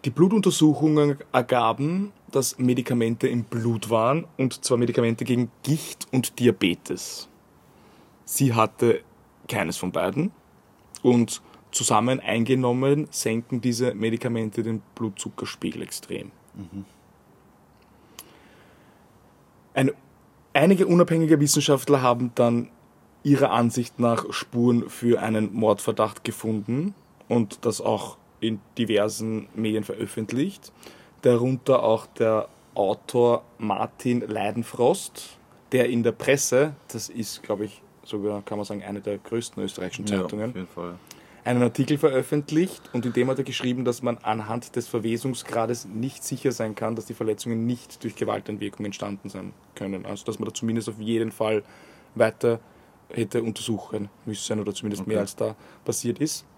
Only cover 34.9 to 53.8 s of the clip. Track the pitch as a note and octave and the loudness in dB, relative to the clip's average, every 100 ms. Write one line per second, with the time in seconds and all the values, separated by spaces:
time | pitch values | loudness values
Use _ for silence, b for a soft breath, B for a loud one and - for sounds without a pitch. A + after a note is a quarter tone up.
34.9 | F#3+ - - - - _ - _ B2+ A#2+ | 2 -4 -14 -18 -20 _ -20 _ 2 2
35.9 | A#2+ A#2 A2 - C#3 - B2 D3+ C#3+ - | 2 0 0 2 2 4 2 2 -2 -14
36.9 | A#2 - A#2 G#2+ - - G2+ G#2+ - - | -12 -10 -8 -10 -10 -6 -4 -4 -10 -20
37.9 | _ - G#2 G2+ G#2 G2 G#2 G2+ G2+ G2 | _ -12 -6 -4 -6 -8 -8 -8 -10 -8
38.9 | G2+ G2+ G2+ - A#2 A#2 - G2 - F#2 | -8 -6 -8 -4 -6 -6 -8 -8 -6 -10
39.9 | - G2 G2 F2+ G#2+ A2+ F#2 F#2 - F2 | -8 -2 -2 -2 -4 -6 -8 -12 -10 -10
40.9 | F2 B B B B - B2 A#2+ A#2+ C3+ | -12 B B B B -2 2 2 2 0
41.9 | C#3+ D#3 C3 B2 D3 D3 D3+ F3+ - - | 2 4 2 0 -2 0 0 0 -4 -6
42.9 | B2 A#2+ A#2+ B2 B2+ C3+ - B2+ B2 B2 | -4 0 0 0 0 -4 -4 -4 0 -2
43.9 | A#2+ B2+ A2+ A2+ A2 G#2+ A#2 - - A#2+ | -2 -4 -2 -2 -4 -4 -6 -6 -8 -4
44.9 | A#2 A2+ A#2 C3+ A#2+ - A#2 A2+ A#2+ - | -4 -2 -2 -4 -6 -4 -2 -2 -4 -8
45.9 | A2 C3 - - C#3 C3+ A#2+ A2 G2+ A2 | -8 -8 -8 -8 -2 -2 -2 -6 -4 -6
46.9 | A#2 - A#2 A2 G#2+ A#2+ A2+ A#2 A#2+ - | -6 -8 -6 -4 -4 -4 -2 -2 -4 -8
47.9 | - A2+ - G#2+ G#2 G2+ G#2 G#2 - G#2 | -10 -10 -6 -4 -4 -6 -8 -8 -8 -10
48.9 | G2 G#2 G2 G2 G2 F#2+ - _ - G2 | -8 -8 -8 -12 -12 -14 -16 _ -10 -8
49.9 | F#2+ G2 G2+ - G#2+ G#2+ - A2+ A2+ A2 | -8 -8 -8 -8 -6 -8 -4 -2 -2 -4
50.9 | A2 G#2+ A2+ A2 - G#2+ G#2+ - B B | -8 -2 0 -2 -2 0 0 -4 B B
51.9 | B B A2+ A2+ - A#2+ A#2 b b b | B B 0 0 2 0 0 b b b
52.9 | b _ - G#2+ A#2+ A2+ G2+ - G#2 | b _ -4 -2 -2 -2 -6 -4 -6